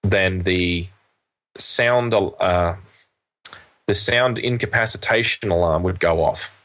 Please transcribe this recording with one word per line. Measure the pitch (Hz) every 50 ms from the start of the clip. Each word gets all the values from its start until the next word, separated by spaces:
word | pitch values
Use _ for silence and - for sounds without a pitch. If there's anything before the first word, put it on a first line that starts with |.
| -
then | 101 98 98 95 92 92 92 87
the | 92 92 90 90 87 87 85 87 92 - _ _ _ _ _ _ _ _ _ _ _ _ -
sound, | - - - - 120 120 123 123 120 117 113
uh, | 104 98 - - - 92 95 90 90 87 85 85 92 - - _ _ _ _ _ _ _ _ _ _ _ - - - - _ _ _ _ -
the | 104
sound | - - - - 120 127 127 120 110
incapacitation | - 123 123 117 - 113 - 120 113 110 - 98 - - 113 113 117 - - - - 104
alarm | 87 85 87 85 78 80 87
would | 92 92 90
go | - 85 82 82 78
off | 73 - - - - - _ _